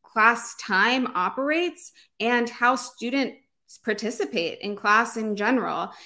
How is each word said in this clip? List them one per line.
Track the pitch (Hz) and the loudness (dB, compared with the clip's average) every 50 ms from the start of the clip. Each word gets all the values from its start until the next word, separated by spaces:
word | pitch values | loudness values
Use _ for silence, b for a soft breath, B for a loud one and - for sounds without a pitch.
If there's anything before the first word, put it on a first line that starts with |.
class | _ _ - 226 214 233 233 233 - - - | _ _ 2 4 6 6 6 4 0 -4 -6
time | - - 220 190 190 208 233 254 262 247 - - | -8 -4 0 2 2 4 4 2 0 0 -2 -2
operates | 180 180 254 - 262 277 294 311 339 359 339 339 - - - b b b b _ - | -2 -2 -2 -2 -2 -2 0 0 0 0 -2 -2 -4 -6 -6 b b b b _ -4
and | 214 233 247 240 240 233 | 0 0 2 2 0 -2
how | - - 240 247 262 | -2 2 2 2 2
students | 254 - - - - 233 240 262 277 254 - - - _ _ _ _ _ - - - - | 2 -2 -4 -6 -6 -4 -2 0 0 0 0 -4 -10 _ _ _ _ _ -16 -16 -6 -4
participate | 226 202 - 220 220 - - 403 - 240 185 170 156 - - | -4 -4 -2 -2 -2 -2 -2 -2 -2 -2 -2 -2 -2 -4 -6
in | - 202 202 | -8 -8 -6
class | 196 - 208 208 226 233 226 - 226 | -2 2 4 4 4 4 2 -2 -4
in | 220 214 202 | -4 -2 -2
general. | 196 208 226 262 233 180 165 147 165 180 190 B B B | 0 0 2 2 2 0 -2 -4 -4 -6 -6 B B B